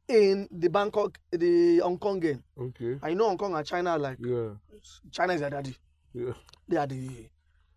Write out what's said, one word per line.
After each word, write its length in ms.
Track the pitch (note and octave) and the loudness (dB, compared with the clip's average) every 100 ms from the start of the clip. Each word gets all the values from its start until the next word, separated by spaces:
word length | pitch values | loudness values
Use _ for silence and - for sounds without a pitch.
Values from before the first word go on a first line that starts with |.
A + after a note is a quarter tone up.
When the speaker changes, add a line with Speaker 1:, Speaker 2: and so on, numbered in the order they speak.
| - | 2
Speaker 1:
in 400 | A3 G3 G3 G3 | 6 6 4 -2
the 180 | F3 F3 | -2 2
Bangkok, 480 | G3 G#3 G#3 G3+ - _ | 2 0 0 -2 -4 _
the 480 | E3+ F3 F3 F3 E3+ | 0 4 6 6 6
Hong 180 | F3 F3+ | 2 0
Kong 220 | G#3 F#3+ | -2 -2
game. 240 | D#3+ C#3 - - | -2 -4 -8 -12
Speaker 2:
Okay. 380 | B2+ - A#2 C3+ | -10 -8 -6 -4
Speaker 1:
I 100 | D#3 | -4
know 140 | F3+ A3+ | 0 0
Hong 100 | F3 | 0
Kong 180 | G3+ D#3+ | -2 -4
and 100 | C#3+ | -4
China, 320 | F3 F3+ E3 | -4 -2 -2
like, 200 | C#3 B2+ | -2 -6
Speaker 2:
Yeah. 300 | A#2+ A#2+ A2+ G#2 - - - - - | -4 -4 -4 -10 -20 -20 -20 -20 -12
Speaker 1:
China 220 | - F3+ | -2 0
is 80 | E3+ | 0
their 80 | C#3+ | -4
daddy. 260 | C#3+ C3+ B2 _ _ _ | -6 -10 -12 _ _ _
Speaker 2:
Yeah. 200 | A#2+ A#2+ A2 _ _ - | -10 -8 -10 _ _ -4
Speaker 1:
They 100 | E3 | -2
are 100 | C#3+ | -2
the, 420 | C3 C3 B2 A2 _ _ _ _ | -6 -10 -14 -18 _ _ _ _